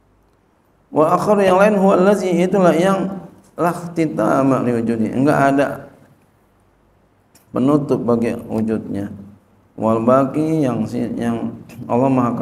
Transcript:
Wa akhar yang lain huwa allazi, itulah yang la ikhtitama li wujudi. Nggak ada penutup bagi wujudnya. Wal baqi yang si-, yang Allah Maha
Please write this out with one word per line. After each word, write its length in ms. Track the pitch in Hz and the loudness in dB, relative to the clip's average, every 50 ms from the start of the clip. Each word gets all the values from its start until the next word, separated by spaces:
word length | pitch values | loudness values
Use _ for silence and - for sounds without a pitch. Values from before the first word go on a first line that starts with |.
| _ _ _ _ _ _ _ _ _ _ _ _ _ _ _ _ _ _ | _ _ _ _ _ _ _ _ _ _ _ _ _ _ _ _ _ _
Wa 240 | - 143 151 160 180 | 0 0 2 2 2
akhar 240 | - - 202 214 202 | 0 2 2 2 2
yang 220 | 196 190 180 185 | 4 4 4 4
lain 160 | 202 214 208 196 | 4 4 4 4
huwa 160 | 190 190 196 | 4 4 4
allazi, 380 | 185 185 196 208 185 - 185 175 | 4 4 4 2 2 0 0 0
itulah 380 | 165 180 185 196 202 180 170 | 0 0 2 2 2 4 4
yang 480 | 151 160 180 196 196 190 180 190 - - - - - - _ _ _ | 4 4 2 2 0 0 -2 -4 -6 -10 -14 -16 -20 -20 _ _ _
la 160 | - 160 175 | -2 -2 -2
ikhtitama 920 | 180 180 170 170 - 165 160 151 - - 107 - 143 139 135 135 131 117 110 | -2 -4 -8 -6 -4 -2 -2 -2 -2 -2 0 0 2 2 2 2 2 2 0
li 160 | 123 120 117 | 0 0 0
wujudi. 320 | 117 113 117 113 110 - | 0 0 0 0 -2 -2
Nggak 280 | - 120 135 147 151 147 139 139 135 | 0 0 2 2 2 4 2 2 2
ada 120 | 139 139 - - - - - - _ _ _ _ _ _ _ _ _ _ _ _ _ _ _ _ _ _ _ _ _ _ _ _ _ _ _ _ _ _ _ - | 2 0 -2 -4 -8 -14 -18 -20 _ _ _ _ _ _ _ _ _ _ _ _ _ _ _ _ _ _ _ _ _ _ _ _ _ _ _ _ _ _ _ -4
penutup 460 | 120 123 139 151 147 - - 131 117 | 0 0 2 2 2 0 0 -2 -2
bagi 320 | - 117 120 113 113 117 92 | 0 0 0 0 0 -2 -4
wujudnya. 800 | - - - 107 110 110 110 110 104 - 101 101 101 101 101 - - - - - - _ _ _ _ _ _ _ | -6 -8 -6 -4 -4 -2 -2 -2 -4 -4 -6 -8 -8 -8 -8 -12 -14 -18 -20 -20 -20 _ _ _ _ _ _ _
Wal 260 | - 107 110 113 113 | -4 -2 0 0 0
baqi 600 | 113 120 127 135 139 131 - 151 156 156 160 160 147 | 2 2 2 2 2 0 -2 -4 -2 -2 0 0 0
yang 240 | 127 120 113 110 104 | 0 -2 -2 -4 -4
si-, 260 | 113 123 120 101 - | -6 -6 -6 -6 -6
yang 380 | - 117 117 120 117 117 113 - - - - - - - | -6 -4 -4 -4 -4 -6 -8 -10 -12 -16 -18 -18 -14 -6
Allah 240 | - 117 120 131 135 | -2 0 0 2 2
Maha 240 | 131 127 123 120 117 - | 2 0 0 0 -2 -4